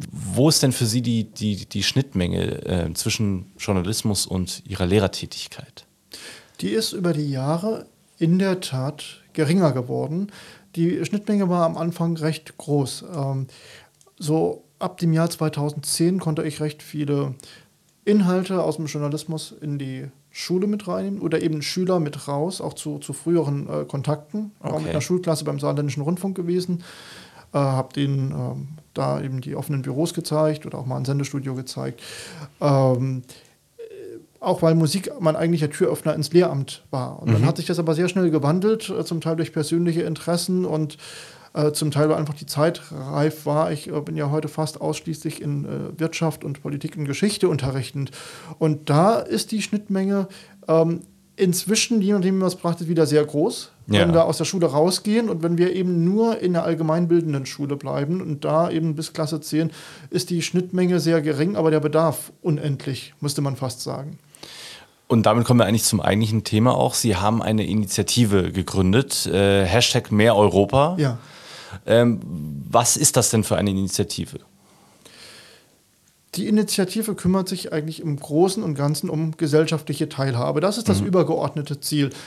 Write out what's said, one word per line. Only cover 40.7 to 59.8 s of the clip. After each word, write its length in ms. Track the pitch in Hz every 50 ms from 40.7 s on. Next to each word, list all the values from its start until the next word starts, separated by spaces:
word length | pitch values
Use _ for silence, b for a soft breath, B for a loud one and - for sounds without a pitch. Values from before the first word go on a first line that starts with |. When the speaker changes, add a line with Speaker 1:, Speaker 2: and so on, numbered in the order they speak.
| 156 156 156 147 - - B B B B B B B B B B B
Speaker 2:
äh, 160 | - 147 151
zum 220 | 147 - 156 151
Teil, 160 | 139 143 151 156
weil 80 | 156
einfach 180 | - 156 147 143
die 120 | - -
Zeit 360 | - - 143 151 170 170 - - -
reif 560 | 160 143 131 135 147 147 147 156 151 - -
war. 240 | 147 147 151 160 165
Ich, 160 | 156 147 - 190
äh, 120 | 156 151
bin 160 | 143 - 156
ja 120 | 156 147 139
heute 160 | 147 156 151 151
fast 320 | - - 156 147 - -
ausschließlich 600 | 156 156 147 - - 165 151 147 - 160 151 -
in, 240 | - 147 143 143 143
äh, 40 | 147 - 139 - - - -
Wirtschaft 420 | 160 165 165 - 170 156 151 -
und 180 | - 151 139 -
Politik 340 | - 147 147 143 - 151 -
und 80 | 156 151
Geschichte 440 | 139 135 - 196 208 202 - - 175
unterrichtend. 600 | 156 131 131 139 131 135 120 - - 143 139 - - B B B B B B B 151 B
Und 320 | 165 156 151 151 - -
da 300 | 143 151 175 208 233 -
ist 320 | - - - 220 - -
die 100 | 220 208
Schnittmenge, 640 | 202 - 208 208 208 - 190 190 190 196 202 196 190 196 B B B B B B B
ähm, 360 | - 160 160 160 165 165 - - - _ _ _ _ _
inzwischen, 640 | - 196 180 175 - - 180 220 220 - - 240 220
je 100 | 185 196
nachdem, 220 | 208 196 175 190 190
wie 40 | 190
man 80 | 185 180
es 80 | 185
betrachtet, 320 | - - 170 165 - 170 160
wieder 180 | 175 165 160
sehr 180 | 135 147 151 147
groß. 460 | 147 147 147 165 240 247 - - - _ - -
Speaker 1:
Ja. 140 | - 104 101
Speaker 2:
Wenn 120 | 185 170 165
wir 100 | 165 165
aus 140 | 165 147 -
der 60 | 160
Schule 200 | - 196 185 170
rausgehen 640 | 156 135 147 160 185 185 - - 208 208 233 233 208
und 160 | 185 160 165
wenn 120 | 170 175
wir 160 | 165 175 180 175
eben 280 | 185 180 180 175 170 165
nur 360 | 180 202 220 226 233 220 -
in 140 | - 180 175
der 100 | 165 -
allgemeinbildenden 800 | 170 165 156 165 156 160 175 180 165 170 170 160 156 143 139 131
Schule 300 | - - - 143 143 143
bleiben 440 | 139 - 135 139 143 143 147 175 190
und 240 | 185 170 147 143 151
da 240 | 147 151 160 170 -
eben 260 | - 165 160 165 147
bis 160 | 160 156 -
Klasse 280 | - - 156 143 165 151
zehn 300 | 151 - 151 156 160 156 - B